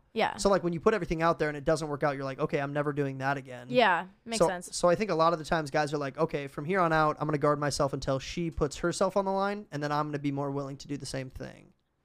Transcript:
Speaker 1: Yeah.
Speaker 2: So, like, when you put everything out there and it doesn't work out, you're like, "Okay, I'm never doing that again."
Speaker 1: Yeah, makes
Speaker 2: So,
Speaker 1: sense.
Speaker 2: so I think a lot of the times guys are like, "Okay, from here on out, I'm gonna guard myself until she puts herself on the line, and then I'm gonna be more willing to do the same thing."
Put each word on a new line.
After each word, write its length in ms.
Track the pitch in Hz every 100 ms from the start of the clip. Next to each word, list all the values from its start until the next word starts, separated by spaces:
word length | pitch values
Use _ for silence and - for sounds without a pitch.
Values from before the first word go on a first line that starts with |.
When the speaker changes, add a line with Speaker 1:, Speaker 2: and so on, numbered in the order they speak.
| _
Speaker 1:
Yeah. 240 | 220 202 -
Speaker 2:
So, 100 | 196
like, 140 | 190
when 100 | 175
you 60 | 165
put 140 | 180
everything 300 | 214 170 160
out 160 | 165 160
there 80 | 151
and 80 | 147
it 80 | 143
doesn't 220 | 156 160
work 160 | 143
out, 120 | 151 139
you're 80 |
like, 160 | 135 135
"Okay, 220 | 156 151
I'm 100 | 139
never 220 | 147 147
doing 240 | 143 139 135
that 180 | 135 139
again." 300 | 131 123 123
Speaker 1:
Yeah, 360 | 247 214 170 185 _ 226
makes 120 | 220
Speaker 2:
So, 100 | 170
Speaker 1:
sense. 300 | 180 - -
Speaker 2:
so 100 | 175
I 40 | 175
think 140 | 208
a 60 | 160
lot 180 | 165
of 60 | 165
the 60 | 147
times 260 | 165 147
guys 200 | 156 147
are 60 | 147
like, 220 | 139 139
"Okay, 260 | 160 151 139
from 160 | - 147
here 140 | 196
on 120 | 165
out, 240 | 160 151 -
I'm 80 | 151
gonna 120 | 151
guard 180 | 147 147
myself 340 | 147 - 139
until 260 | 143 143 135
she 320 | - - 170
puts 260 | - 151 -
herself 400 | 170 160 190 202
on 80 | 190
the 60 |
line, 340 | 190 196 208 208
and 100 | 143
then 100 | 147
I'm 180 | 147 151
gonna 100 | 147
be 120 | 143
more 200 | 139 143
willing 260 | 139 139 139
to 100 | -
do 100 | 139
the 80 | 139
same 240 | 135 131
thing." 420 | - 131 - - _ _ _